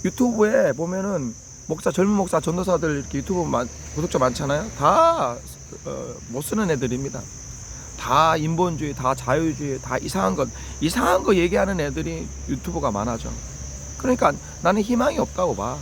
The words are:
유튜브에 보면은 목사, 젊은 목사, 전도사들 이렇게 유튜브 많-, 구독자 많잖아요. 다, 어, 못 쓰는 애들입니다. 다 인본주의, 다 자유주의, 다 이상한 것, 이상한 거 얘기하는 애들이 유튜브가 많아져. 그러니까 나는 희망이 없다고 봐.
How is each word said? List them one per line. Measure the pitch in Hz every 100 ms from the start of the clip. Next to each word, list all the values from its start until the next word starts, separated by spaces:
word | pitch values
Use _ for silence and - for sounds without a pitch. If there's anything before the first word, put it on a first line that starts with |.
유튜브에 | - - 247 226 214 226 185
보면은 | 127 170 185 196 180 123 - - - -
목사, | 156 190
젊은 | 170 196
목사, | 208 185 165
전도사들 | 156 175 185 170 160 143
이렇게 | 131 139
유튜브 | 135 180 151
많-, | 120 123 - -
구독자 | 151 170 170
많잖아요. | 127 120 143 147 214 -
다, | 147 208 330 330 127 123 - - - -
어, | 139 135 127 - -
못 | 120
쓰는 | 156 214 196
애들입니다. | 143 127 123 139 - - - - - - - - -
다 | - 135 160 160
인본주의, | 156 165 180 151 151
다 | 131 127
자유주의, | 131 127 147 165 135 143 131
다 | 127 127
이상한 | - 190 190
것, | 185 131 - - -
이상한 | 151 240 - 285
거 | 285
얘기하는 | 190 170 202 196 185
애들이 | 143 156 160 165 135 - -
유튜브가 | 135 - 165 139
많아져. | 101 113 117 - 117 - - - - - -
그러니까 | 277 254 165 - - -
나는 | 170 208
희망이 | 208 240 208 -
없다고 | - - 180 98
봐. | 107 143